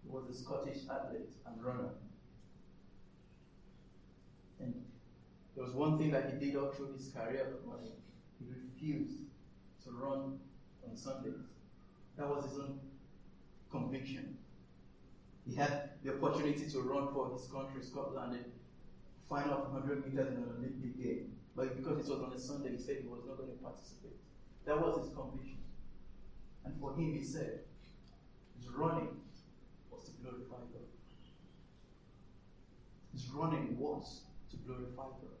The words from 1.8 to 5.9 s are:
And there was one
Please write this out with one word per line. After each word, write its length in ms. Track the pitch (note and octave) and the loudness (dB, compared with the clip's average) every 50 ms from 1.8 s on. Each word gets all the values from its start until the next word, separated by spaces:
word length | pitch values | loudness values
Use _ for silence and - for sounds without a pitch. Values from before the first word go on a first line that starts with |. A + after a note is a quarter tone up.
| G2+ G2 - - - - - - - - - - - - - - - - - - - - - - - - - - - - - - - - - - - - - - - - - - - - - - - - - - - - - - | 0 0 -2 -6 -8 -10 -12 -12 -14 -16 -16 -16 -16 -16 -16 -16 -16 -16 -16 -16 -16 -16 -16 -16 -16 -16 -16 -18 -18 -18 -18 -20 -20 -20 -20 -18 -18 -18 -18 -18 -18 -18 -18 -18 -18 -18 -20 -18 -18 -20 -18 -18 -18 -18 -10 -6
And 160 | C3 B2 A#2+ - - - - - - - - - - - - - - - - | -4 -2 -2 -2 -4 -8 -12 -14 -16 -18 -18 -18 -18 -18 -18 -20 -20 -10 -4
there 80 | C3+ B2+ | -2 -2
was 100 | B2 B2 | 2 6
one 240 | C3+ D3 D#3 | 8 10 10